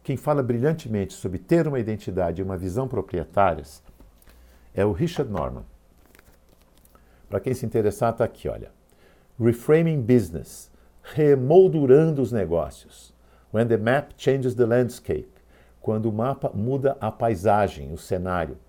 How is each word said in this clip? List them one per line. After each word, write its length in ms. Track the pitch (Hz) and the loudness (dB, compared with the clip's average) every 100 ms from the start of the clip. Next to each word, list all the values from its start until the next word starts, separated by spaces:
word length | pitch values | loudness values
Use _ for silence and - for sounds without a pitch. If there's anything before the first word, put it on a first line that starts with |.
Quem 160 | - 131 | -6 -4
fala 240 | - 143 | 0 0
brilhantemente 720 | 123 120 139 160 117 107 95 | 0 0 0 -2 -4 -4 -4
sobre 240 | - 95 90 | -8 -8 -8
ter 300 | - 170 156 | 0 0 2
uma 120 | 135 | -2
identidade 640 | 110 107 - 90 85 82 | -4 -6 -6 -2 -2 -2
e 20 | |
uma 140 | 95 92 | -6 -6
visão 300 | 92 98 131 | -6 -4 -4
proprietárias 960 | 113 - 90 78 101 98 78 - - - - - _ - - - _ - | -6 -4 -8 -4 0 2 0 -10 -20 -20 -20 -20 _ -20 -20 -20 _ -10
é 100 | - | -2
o 80 | 104 | 0
Richard 400 | 90 165 - 127 | 0 -4 -4 -4
Norman. 320 | 95 65 62 - - _ _ _ - - _ _ _ _ _ _ _ _ _ - | -4 -6 -8 -16 -20 _ _ _ -20 -20 _ _ _ _ _ _ _ _ _ -8
Pra 100 | 101 | -6
quem 140 | 127 | -4
se 120 | 123 | -4
interessar, 480 | 110 113 104 98 117 | -2 0 0 0 -2
tá 100 | 113 | 0
aqui, 260 | 113 - 71 | -4 -4 -8
olha. 220 | 55 52 _ _ _ _ _ _ - | -8 -14 _ _ _ _ _ _ 0
Reframing 600 | 113 117 - 156 165 151 | 0 0 2 4 4 0
Business, 720 | 113 123 87 80 - - - _ _ _ | 4 4 4 -8 -12 -20 -20 _ _ _
remoldurando 1200 | - 143 151 139 127 175 190 156 135 139 165 143 | -8 0 4 4 6 6 8 4 6 6 6 0
os 100 | 113 | -2
negócios. 840 | 113 85 82 69 - - - - _ _ _ _ | -2 0 -2 -2 -10 -20 -20 -20 _ _ _ _
When 140 | 110 120 | -2 2
the 100 | 110 | 2
map 340 | 113 139 - - | 2 0 -2 -4
changes 380 | - 135 127 | 0 0 -2
the 100 | 113 | 0
landscape. 680 | 117 120 123 - - 76 - _ _ _ _ _ | 2 2 0 -6 -6 -6 -6 _ _ _ _ _
Quando 280 | - 110 113 | -4 -2 -2
o 60 | |
mapa 380 | 107 123 135 139 | -2 -4 -4 -6
muda 440 | 101 113 135 135 - | -4 -4 0 -2 -2
a 120 | 110 | -6
paisagem, 840 | - 117 92 104 104 98 78 69 | -2 -2 0 2 2 0 -4 -12
o 40 | 82 | -14
cenário. 600 | - 92 90 90 78 64 | -6 -6 -4 -4 -6 -10